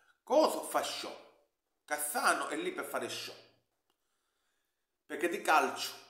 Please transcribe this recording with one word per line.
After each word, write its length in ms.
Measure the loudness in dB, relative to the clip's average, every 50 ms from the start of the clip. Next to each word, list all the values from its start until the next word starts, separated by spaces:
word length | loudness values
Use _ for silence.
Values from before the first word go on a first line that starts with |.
| _ _ _ _ _
Coso 380 | 4 6 6 6 6 2 -2
fa 200 | -4 -2 0 0
show. 320 | 0 -2 -4 -6 -8 -8 -10 -12 -16 -20 -20 _ _ _ _ _ _ _ _ _ _
Cassano 640 | -6 -4 -4 -4 -4 -2 2 4 4 4 2 0 -2
è 80 | -4
lì 160 | -4 -4 -4
per 120 | -4 -4 -4
fare 240 | -4 -4 -4 -4 -4
show. 260 | -6 -8 -8 -10 -12 -16 -20 -20 _ _ _ _ _ _ _ _ _ _ _ _ _ _ _ _ _ _ _ _ _ _ _ _ _ _ _ _ _ _ _
Perché 240 | -10 -4 -2 -2 -2
di 120 | -2 0
calcio 500 | 2 4 6 6 4 4 0 -4 -6 -8 -8 -12 -16